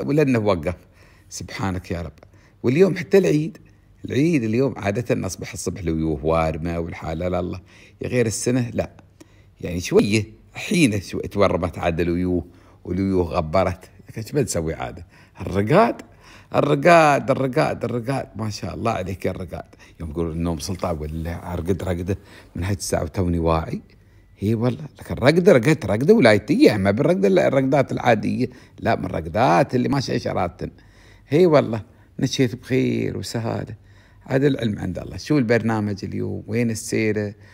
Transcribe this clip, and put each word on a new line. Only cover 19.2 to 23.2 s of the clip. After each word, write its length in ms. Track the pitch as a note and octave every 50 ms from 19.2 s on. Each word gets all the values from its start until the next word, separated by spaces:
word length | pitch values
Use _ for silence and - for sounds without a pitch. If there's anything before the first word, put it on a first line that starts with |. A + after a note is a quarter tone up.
| -
يا 40 | F#2+
الرقاد. 340 | F2+ F#2 F#2 D#2+ E2+ E2 - _ - _ - - - -
يوم 100 | E2+ D#2+
يقول 220 | D2 E2+ E2+ E2 D#2
النوم 260 | E2+ E2+ F2 E2+ D#2+
سلطان 400 | - - F#2+ F2 - F2+ E2+ D2+
ولا 540 | D2+ D2+ D#2+ E2 D#2+ E2 F2 F#2 - F2 F2
أرقد 300 | E2+ D#2+ F2 G2 - -
رقدة 340 | F#2 F2+ E2+ E2 F2+ G2 - - - - - - - -
من 80 | - F2
هاي 100 | G2 G#2
الساعة 280 | - - - - E2+ -
وتوني 360 | D#2+ - -